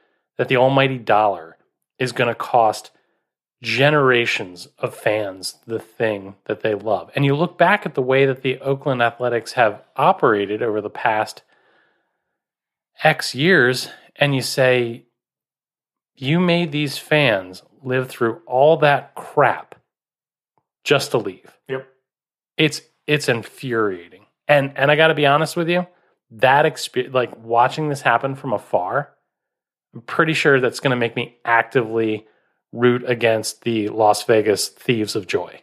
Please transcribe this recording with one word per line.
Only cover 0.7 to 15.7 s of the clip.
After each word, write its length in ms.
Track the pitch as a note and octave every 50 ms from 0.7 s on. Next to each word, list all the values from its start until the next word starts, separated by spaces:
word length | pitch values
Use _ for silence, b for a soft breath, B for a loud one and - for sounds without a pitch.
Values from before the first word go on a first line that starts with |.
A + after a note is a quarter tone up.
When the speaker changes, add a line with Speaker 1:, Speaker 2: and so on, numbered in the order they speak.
| C3+ C3+ C#3 C3+ C3
Speaker 1:
dollar 600 | A#2+ G#2+ A#2 G#2 G#2+ G#2+ G2+ F#2+ E2+ D#2+ E2 - _ _ _ _ _ _ _ _ -
is 140 | C3 B2+ -
gonna 200 | - A#2+ A#2 A2+
cost 580 | - - - - A#2+ A2+ G#2+ - - - - _ _ _ _ _ _ _ _ _ _ _ _ _ _
generations 1040 | A#2 A2+ A2+ B2 C#3 D3 D3+ D3 C3+ B2+ B2 A#2+ A#2 - - - G2+ F2+ F2+ F2 - - _ -
of 160 | A#2+ A#2 -
fans 600 | - - A2+ G#2+ G#2+ G#2 F#2+ F#2 F#2+ F#2 - - _ _
the 140 | A2+ A2+ G#2+
thing 560 | - _ _ - A#2 A2 G#2 G2 G2 G2 G2+ _ _
that 160 | - G#2+ -
they 140 | - A2 G#2
love. 340 | G2 G#2 A2 G2+ F2 E2 - -
And 100 | C#3 C#3+
you 100 | C#3 C#3+
look 220 | D3 F3 E3+ -
back 280 | - E3+ F3+ G#3 G3+ -
at 80 | D#3+ -
the 80 | C#3+
way 240 | B2+ B2+ C3 C3+ C#3
that 160 | C3+ B2+ C3
the 180 | - C3 B2 -
Oakland 420 | - C#3 C#3 C3+ - C#3+ B2+ A#2+
Athletics 520 | A#2+ A#2 A#2 - B2 B2 A#2+ A2+ - - -
have 280 | C3 A#2 G#2+ G#2 - - _ -
operated 680 | C3 C#3+ F3+ - - D#3 B2 G#2 G2+ G2+ G2 G#2+ A2
over 200 | A#2+ A2+ G#2 G#2+
the 80 | G#2 G#2
past 540 | - - - A#2 G#2+ G#2+ G#2 - - - _ _ _ _ _ _ _ _ _ _ _ _ _ _ _ _ _ _ _ _ _ _ _ _ _ _ _ _ _ _ _ - -
X 320 | D#3 D3+ - - - -
years, 540 | B2+ D3+ F#3 F#3 D3+ A#2+ B2+ B2+ B2 - - B B B B B
and 200 | - C#3+ C#3+ C#3
you 60 | C3
say, 640 | - - - C#3 C3 B2+ B2+ B2 A#2+ A#2 A#2 - - _ _ _ _ _ _ _ _ _ _ _ _ _